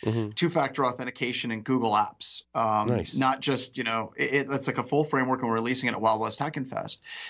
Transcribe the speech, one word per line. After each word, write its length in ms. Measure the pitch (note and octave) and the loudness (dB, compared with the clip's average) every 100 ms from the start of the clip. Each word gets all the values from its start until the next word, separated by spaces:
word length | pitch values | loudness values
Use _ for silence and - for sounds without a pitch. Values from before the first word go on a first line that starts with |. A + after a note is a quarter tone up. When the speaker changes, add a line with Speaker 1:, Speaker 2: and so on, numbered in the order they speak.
Speaker 1:
Mm-hmm. 280 | A2+ A2+ G#2+ | -2 0 -2
Speaker 2:
two-factor 520 | A2 E3+ E3+ C3+ - | 0 0 2 0 0
authentication 680 | B2+ B2 B2+ - B2 B2 A#2+ | -2 -2 -8 -4 -4 -2 -4
in 100 | A2 | -4
Google 300 | A2 C3 A#2 | 0 2 4
Apps. 500 | G#2+ G#2 - - - - C3 | 2 2 -2 -4 -4 -6 -2
Um, 320 | A2+ G#2+ A#2 | 2 2 2
Speaker 1:
Nice. 280 | A#2 E2 C3+ | 0 0 2
Speaker 2:
not 240 | C3 C3+ | 2 2
just, 380 | - B2+ - - | 0 2 2 0
you 60 | |
know, 300 | A2+ A2+ A2+ - | -2 -2 -2 -4
it, 160 | - | 0
it, 160 | C#3 C#3 | 2 2
that's, 160 | C#3 - | -2 -2
like, 140 | B2+ | -2
a 40 | |
full 200 | A#2+ C#3+ | 0 2
framework, 380 | D3+ C3+ B2+ B2+ | 2 2 2 0
and 60 | B2 | 0
we're 60 | |
releasing 360 | A2+ A#2 B2+ B2 | 0 2 0 0
it 40 | |
at 80 | G2 | 2
Wild 200 | A2 A2 | 2 2
West 180 | A2 - | 0 -2
Hack 180 | D3 D#3 | -4 -4
and 100 | C3 | -4
Fest. 340 | - - - - - - | -6 -4 -6 -8 -14 -12